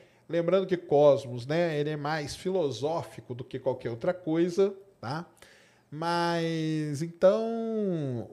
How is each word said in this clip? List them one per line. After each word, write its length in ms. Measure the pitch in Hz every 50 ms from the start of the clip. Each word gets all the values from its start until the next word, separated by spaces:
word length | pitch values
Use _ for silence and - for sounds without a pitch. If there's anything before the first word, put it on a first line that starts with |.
| - _ _ _ _ -
Lembrando 400 | 151 170 170 165 180 196 190 190
que 100 | 185 175
Cosmos, 720 | - - 156 143 147 147 139 123 117 120 123 123 120 135
né, 280 | 151 165 175 170 156 147
ele 100 | 147 151
é 80 | 151 151
mais 380 | 143 147 156 160 147 131 -
filosófico 960 | - - 185 190 190 165 143 123 110 127 139 - - 117 - - - - - 127
do 100 | 120 123
que 140 | - - 135
qualquer 320 | - 135 127 127 - 123
outra 240 | 117 113 - 180 175
coisa, 580 | 180 - 156 160 165 170 180 170 190 196 202 196 - - - _ -
tá? 240 | - 110 139 160 165 - _ _ - - - - - _ _ _ _ -
Mas, 1120 | - 151 165 170 170 175 170 170 170 170 165 165 165 160 160 156 156 156 151 151 147 135
então, 1300 | 165 170 170 - - 185 208 220 226 226 226 226 226 226 226 220 208 196 175 160 147 135 123 117 104 -